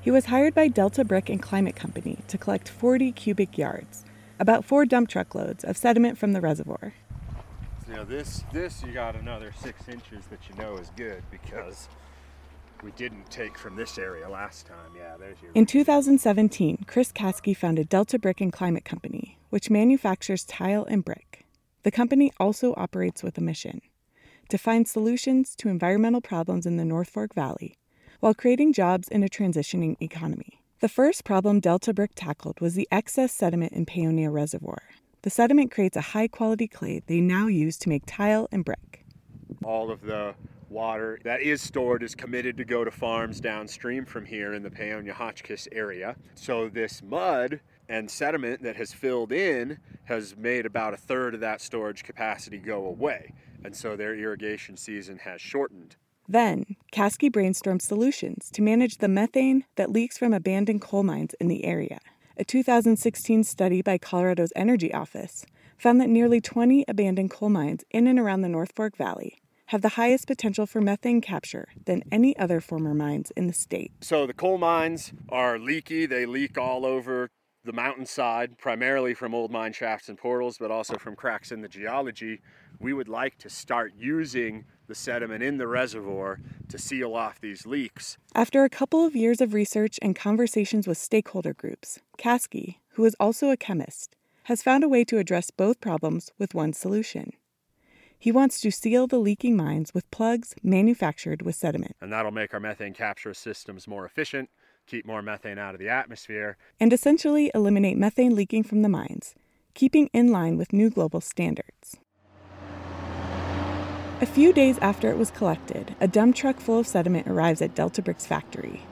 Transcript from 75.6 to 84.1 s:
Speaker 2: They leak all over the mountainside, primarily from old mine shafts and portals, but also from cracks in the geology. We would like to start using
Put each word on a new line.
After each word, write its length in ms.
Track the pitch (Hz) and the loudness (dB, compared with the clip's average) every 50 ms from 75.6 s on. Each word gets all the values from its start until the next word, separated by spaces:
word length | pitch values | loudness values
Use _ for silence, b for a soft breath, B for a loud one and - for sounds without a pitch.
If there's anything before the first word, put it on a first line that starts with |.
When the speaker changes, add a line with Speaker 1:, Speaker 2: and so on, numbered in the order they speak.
| 113 131 147 160 151 - 160 160 160 | -4 -4 -4 -4 -4 -6 -2 -2 -2
Speaker 2:
They 180 | 139 127 123 123 | 0 0 -2 -2
leak 320 | 120 120 135 139 135 - | -2 -2 -4 -4 -4 -4
all 300 | 139 127 127 127 127 131 | -4 -4 -2 -2 -2 -2
over 420 | 131 131 131 120 127 131 123 123 123 _ _ _ _ _ _ | -2 -2 -2 -2 -4 -4 -4 -4 -6 _ _ _ _ _ _
the 100 | _ 117 113 | _ -10 -6
mountainside, 840 | 117 120 135 135 127 131 - - - 127 120 117 117 123 123 120 | -4 -4 -4 -4 -6 -12 -10 -4 -2 -2 0 0 -2 -4 -6 -8
primarily 560 | _ - 131 117 113 123 131 139 135 127 123 | _ -4 -4 -2 0 0 0 0 0 0 -2
from 220 | 120 - 131 117 117 | -4 -6 -8 -6 -4
old 160 | 120 113 110 | -4 -4 -4
mine 240 | 117 113 113 110 110 | -6 -6 -6 -8 -8
shafts 340 | - 123 113 110 104 - - | -8 -6 -6 -6 -6 -8 -16
and 80 | 104 | -18
portals, 400 | - - 123 123 123 123 123 113 | -8 -4 -2 -2 -2 -2 -4 -6
but 140 | - 117 107 | -8 -6 -4
also 260 | 110 113 110 - 113 | -4 -4 -4 -6 -8
from 180 | 101 - 117 104 | -10 -10 -14 -16
cracks 380 | - - 123 110 101 - - | -6 -6 -6 -6 -6 -8 -12
in 80 | 120 110 | -12 -12
the 80 | 107 98 | -12 -14
geology. 720 | - 98 104 110 120 139 139 127 107 - 110 110 113 117 b b b b b b b b | -14 -10 -8 -4 -4 -4 -4 -6 -8 -10 -12 -12 -12 -12 b b b b b b b b
We 160 | 107 127 139 | -8 -6 -6
would 140 | 139 123 107 | -6 -6 -6
like 280 | 110 113 127 135 _ _ | -6 -4 -4 -6 _ _
to 120 | - 101 | -20 -18
start 420 | - - - - 131 120 117 107 95 98 | -16 -18 -6 -4 -2 -2 -2 -4 _ -10
using 640 | 117 135 | -6 -4